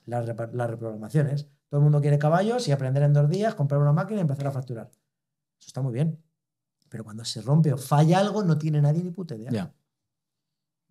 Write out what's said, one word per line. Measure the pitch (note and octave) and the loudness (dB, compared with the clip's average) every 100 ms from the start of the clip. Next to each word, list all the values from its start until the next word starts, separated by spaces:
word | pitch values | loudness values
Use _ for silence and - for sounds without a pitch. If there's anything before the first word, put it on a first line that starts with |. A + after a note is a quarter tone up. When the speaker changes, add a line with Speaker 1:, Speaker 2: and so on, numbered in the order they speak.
| - | -8
Speaker 1:
las | A#2+ A#2 | -6 -6
repa-, | A2+ A2+ | -6 -8
las | A#2+ A#2+ | -6 -6
reprogramaciones. | A2+ A2+ G#2+ G#2+ D#3 C#3+ C#3+ - _ _ | -6 -10 -10 -4 -2 0 -2 -8 _ _
Todo | C#3+ | 2
el | |
mundo | D3 D3 | 4 4
quiere | C#3+ C#3+ | 2 2
caballos | D3+ E3+ G#3 B3 A#3+ | 4 2 2 -2 -2
y | |
aprender | C3+ B2+ C3+ | -2 0 2
en | C#3+ | 4
dos | D3 D3 | 4 4
días, | F#3+ A3 | 2 -2
comprar | G#3+ C#3 C#3+ | -2 0 2
una | D3 | 2
máquina | D#3 F#3+ G#3+ | 2 0 -2
y | |
empezar | D#3+ C3+ C#3 | -2 -2 -4
a | |
facturar. | B2+ C3 A2+ A2 _ _ _ _ _ _ _ | -6 -8 -12 -14 _ _ _ _ _ _ _
Eso | - | -14
está | - | -6
muy | C3+ | -4
bien. | A#2 D#3+ - _ _ _ _ _ _ _ | -2 -2 -4 _ _ _ _ _ _ _
Pero | - | -16
cuando | G#2+ G#2+ A#2 | -14 -12 -10
se | A2+ | -8
rompe | G#2 D#3 D3+ | 2 4 4
o | B2 | 0
falla | - D3 D#3+ F#3 | 2 4 6 4
algo, | G#3 G3+ | 2 0
no | F3+ D3+ | 0 0
tiene | D#3 D3+ | 0 2
nadie | C#3+ D#3+ | 2 2
ni | F3+ | -2
puta | F3 F3 A2 | -8 -10 -10
idea. | A2 | -6
Speaker 2:
Ya. | A3 E3 - _ _ _ _ _ _ _ _ _ _ _ | -6 -6 -12 _ _ _ _ _ _ _ _ _ _ _